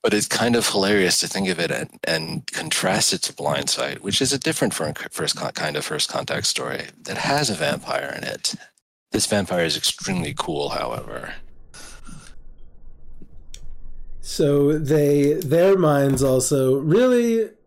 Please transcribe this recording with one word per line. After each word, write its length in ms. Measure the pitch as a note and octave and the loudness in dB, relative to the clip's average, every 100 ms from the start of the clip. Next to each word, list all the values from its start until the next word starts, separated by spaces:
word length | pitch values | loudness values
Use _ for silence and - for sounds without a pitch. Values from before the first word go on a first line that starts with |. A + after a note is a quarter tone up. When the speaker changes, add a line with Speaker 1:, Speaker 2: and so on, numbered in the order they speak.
Speaker 1:
but 100 | A2+ | 4
it's 140 | G#2 - | 2 0
kind 280 | - A#2 A#2+ | 0 4 4
of 120 | G#2+ | 4
hilarious 500 | G3+ G3 G#3 F#3+ - | 2 4 4 4 2
to 60 | E3+ | 0
think 200 | F#3+ F#3+ | -2 -2
of 100 | F3+ | 0
it 120 | E3+ | -2
and, 180 | - D#3 - | -2 -6 -6
and 420 | - D#3+ D#3+ F#3 - | -4 -2 -4 -8 -6
contrast 680 | - - - F#2 F#2+ - | -8 -4 -2 2 2 2
it 80 | - | 0
to 100 | - | -4
Blindside, 680 | - - D2 - - C3+ C#3 | -4 -2 0 0 -2 -2 -4
which 200 | - - | -2 0
is 140 | C3 | 2
a 40 | C#3 | 0
different 360 | D#3+ D#3+ - | -2 0 0
fir-, 180 | - D#2 - - | 0 -4 -4 -10
first 260 | - D#3 - | -4 -4 -2
con-, 160 | - | -6
kind 240 | - D#3 D3 | -4 -4 -4
of 80 | - | -4
first 240 | D3+ - | -4 -2
contact 360 | - C#3+ C#3+ - | -2 -4 -2 -2
story 420 | - C3 - - - | -2 -4 -6 -10 -14
that 120 | - G2+ | -10 -4
has 320 | - C#3 C3 | 0 2 0
a 60 | |
vampire 580 | F2 C#3+ C#3+ - C3+ C#3 - | 0 -2 -2 -4 -4 -4 -6
in 60 | |
it. 300 | - - - - - _ _ _ _ | -8 -4 -6 -6 -16 _ _ _ _
This 120 | A2 | -2
vampire 400 | - G#2 F#2 F2+ | 2 0 2 0
is 120 | E2 D#2 | 0 0
extremely 560 | - - - F3+ D#3 D3 | -2 -4 -4 -2 -2 -4
cool, 320 | F#3 D3 C#3+ | -4 -2 -2
however. 600 | C3+ B2 A#2 - - - - - - - - - - - - - - - - - - - - - - - - - - - - - - - - | -2 -4 -6 -8 -10 -10 -12 -14 -16 -18 -18 -18 -16 -14 -14 -14 -16 -14 -14 -16 -14 -16 -14 -14 -12 -14 -16 -14 -10 -10 -8 -8 -10 -8 -8
Speaker 2:
So 580 | - - D3 C#3+ C#3+ D#3 | -8 0 2 4 4 2
they, 560 | C#3+ D#3 C#3+ C#3+ C#3+ | 2 4 4 4 4
their 420 | D3+ C#3 E3 F#3 F#3+ | 2 2 4 6 6
minds 460 | D#3+ C#3+ C#3 C3+ | 6 4 4 4
also 560 | C3+ C3 - D3 C3 C#3 | 4 4 4 2 4 2
really 720 | D3+ F#3+ B3+ B3 A#3 A3+ G#3+ - | 4 6 6 6 4 2 -2 -8